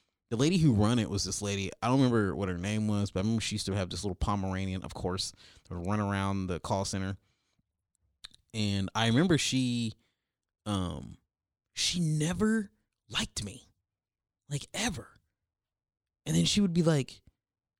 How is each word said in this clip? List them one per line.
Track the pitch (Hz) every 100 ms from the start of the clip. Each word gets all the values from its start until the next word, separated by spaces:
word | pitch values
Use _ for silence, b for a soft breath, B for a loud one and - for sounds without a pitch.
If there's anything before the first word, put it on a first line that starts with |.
| _ _ _
the | 113
lady | 147 185
who | 156
run | 107 104 120
it | 107
was | 98
this | 92 -
lady. | 104 98 95 -
I | 120
don't | 135
remember | 127 117 98 76
what | 98
her | 87
name | 95 107 107
was, | 104 98
but | 92
I |
remember | 101 113
she | - 104
used | -
to | 98
have | 90
this | 90
little | 101 90
Pomeranian, | - 104 95 95 95 95
of | -
course, | - 92 95 - B B B
that | - 87
would | 87
run | 107
around | 101 98 98 98 92
the | 85
call | - 98 98
center. | 98 95 98 _ _ _ _ _ _ _ _ _ _ - - _
And | 110 104 98 95 -
I | 113
remember | 117 185 156
she, | - 131 127 120 113 - _ _ _ _ _ _ 107
um, | 101 87 73 - - _ _ _ _ _
she | - - 175
never | 160 156 156 180 214 220 202 _ _ _ _
liked | - 220 -
me, | 101 - - _ _ _ _ _ _ _ -
like, | 143 -
ever. | - 233 175 - _ _ _ _ _ _ _ _ _ _ _ -
And | 160
then | 160
she | 202
would | 202
be | 170
like, | 160 151 127 - _ _ _ _ _ _